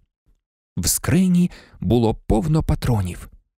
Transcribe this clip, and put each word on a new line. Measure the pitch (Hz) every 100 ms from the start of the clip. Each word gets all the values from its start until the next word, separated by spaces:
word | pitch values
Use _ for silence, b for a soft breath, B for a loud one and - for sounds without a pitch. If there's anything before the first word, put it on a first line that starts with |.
| _ _ _ _ _ _ _ -
В | -
скрині | - - 180 190 175 175 B B B
було | 92 120 110
повно | - - 214 165 156
патронів. | - 147 - 113 92 82 - - _